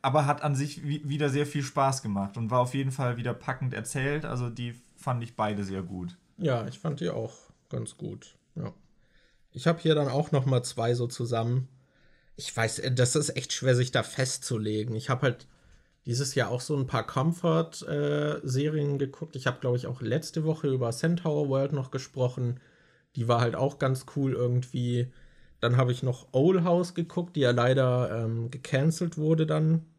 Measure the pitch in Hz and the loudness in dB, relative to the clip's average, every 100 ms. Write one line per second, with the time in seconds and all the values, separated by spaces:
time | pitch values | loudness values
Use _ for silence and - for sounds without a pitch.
0 | 135 151 143 143 151 135 143 - 143 156 | 0 2 2 0 0 0 -2 -6 -4 -4
1 | 143 147 143 139 143 147 131 143 135 131 | -4 0 0 2 0 -2 -4 0 0 0
2 | 110 98 98 117 113 123 123 135 135 127 | -2 -2 -4 -4 0 2 2 0 -2 -2
3 | 123 120 120 117 - 131 127 - - 139 | -2 -2 -4 -4 -6 -4 -4 -4 -6 -2
4 | 139 151 - 123 120 120 120 120 _ _ | -2 -2 -4 -6 -6 -6 -10 -10 _ _
5 | 135 120 113 - 107 104 95 95 90 92 | -4 -4 -4 -2 -2 -2 -4 -4 -6 -8
6 | 87 - _ - 160 117 117 - 160 135 | -8 -12 _ -4 0 0 -2 -6 -6 -4
7 | 175 117 113 - _ _ _ 127 113 - | -4 -4 -6 -10 _ _ _ -8 -8 -10
8 | 104 - - _ _ - 120 - _ _ | -10 -10 -16 _ _ -10 -10 -12 _ _
9 | _ _ _ _ _ 131 165 165 160 147 | _ _ _ _ _ -2 0 2 2 2
10 | 139 135 160 143 131 127 - - 117 120 | 2 0 2 2 4 2 0 -2 0 2
11 | 120 - 120 113 117 127 131 - _ _ | -2 -4 -2 0 2 0 -2 -12 _ _
12 | _ _ _ - - 117 113 - 127 123 | _ _ _ -14 -10 -2 -2 0 -2 2
13 | 123 156 151 135 - - 131 123 127 123 | 4 4 0 -4 -6 -2 2 4 4 0
14 | - - 131 - - 113 107 107 110 110 | -2 -2 -2 -2 -4 -2 0 -2 -2 -4
15 | - 127 135 - - _ _ - _ _ | -2 2 2 0 -12 _ _ -20 _ _
16 | - 120 135 131 107 123 - 143 127 123 | -4 -2 0 0 0 -2 -2 -2 0 -2
17 | - 131 156 170 170 160 165 - - 147 | -2 0 0 2 2 2 0 -6 -6 -2
18 | 147 147 151 147 131 131 151 156 143 139 | 0 0 -2 -4 -2 0 0 0 0 0
19 | 135 - - 131 127 127 127 123 127 127 | -2 -6 -12 -4 -4 -2 0 0 -2 -6
20 | 113 143 - 165 156 160 143 131 117 117 | -2 -2 -2 -2 -2 0 0 0 0 0
21 | 165 170 160 147 143 135 143 143 127 131 | 0 2 0 0 2 2 2 -2 -4 -8
22 | - 131 123 127 120 127 _ _ _ _ | -8 0 0 0 -4 -4 _ _ _ _
23 | _ 127 113 117 120 82 135 - 135 131 | _ -4 2 4 4 2 -2 0 0 0
24 | - 143 135 123 123 123 123 123 120 120 | -4 -2 0 2 2 2 0 -2 0 0
25 | 123 - - - - - 120 123 127 123 | -2 -6 -20 -20 -20 -2 2 4 4 2
26 | 131 127 - 127 165 185 175 175 175 - | -2 -4 0 4 6 6 4 2 2 -4
27 | 165 180 175 151 123 123 123 131 127 123 | -4 -4 -2 2 4 4 4 4 4 4
28 | 123 113 113 113 117 131 - 135 156 160 | 2 0 -2 -2 -4 -8 -2 2 2 2
29 | 170 156 151 160 156 156 156 165 - | -4 -2 2 2 2 2 4 2 0